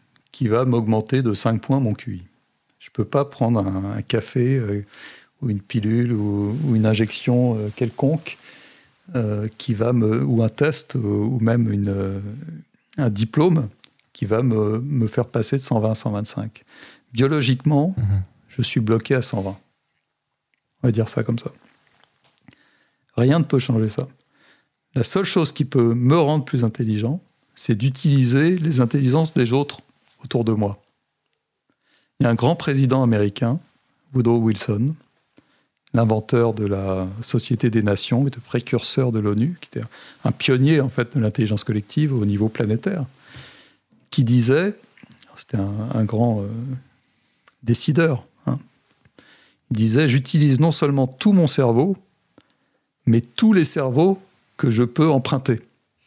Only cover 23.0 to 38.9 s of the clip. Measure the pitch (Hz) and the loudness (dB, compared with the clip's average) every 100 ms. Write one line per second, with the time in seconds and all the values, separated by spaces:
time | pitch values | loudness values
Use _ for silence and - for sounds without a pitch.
23 | _ - 123 165 160 135 127 117 110 - | _ 0 2 2 2 0 0 0 0 -4
24 | 131 - _ _ _ _ _ _ _ - | -8 -12 _ _ _ _ _ _ _ -2
25 | 113 190 190 190 151 - 139 131 117 120 | 0 0 0 0 0 0 0 2 2 2
26 | 123 170 147 151 131 131 117 110 110 104 | 4 4 4 2 0 0 0 -2 -2 -2
27 | 117 170 - _ _ - - 110 131 131 | -2 -4 -10 _ _ -8 -4 0 -2 0
28 | 156 139 123 135 160 180 160 135 - 160 | 2 4 4 4 2 2 0 0 2 2
29 | 127 143 160 143 120 131 143 - - _ | 2 2 0 0 0 0 -2 -8 -20 _
30 | _ _ 135 120 113 110 104 101 _ _ | _ _ -4 -2 0 0 -2 -6 _ _
31 | _ _ _ _ _ _ _ _ _ _ | _ _ _ _ _ _ _ _ _ _
32 | _ - 117 117 123 170 - 135 131 135 | _ -2 0 2 0 0 -2 0 2 2
33 | 123 110 104 - 117 151 - _ _ _ | 2 2 0 -2 -2 -2 -8 _ _ _
34 | _ 131 117 117 113 104 - 104 131 160 | _ 0 2 2 2 0 -2 -2 -2 -4
35 | _ _ _ _ _ _ _ _ _ 117 | _ _ _ _ _ _ _ _ _ 0
36 | 110 107 - 123 117 110 101 98 95 95 | 2 0 0 2 2 0 -2 -2 -2 -4
37 | 92 104 120 120 - 120 123 110 104 98 | -4 -8 -4 -2 -2 0 0 0 2 0
38 | - 123 139 127 - 123 - 117 - | 0 0 0 -4 -6 -6 -2 -2 0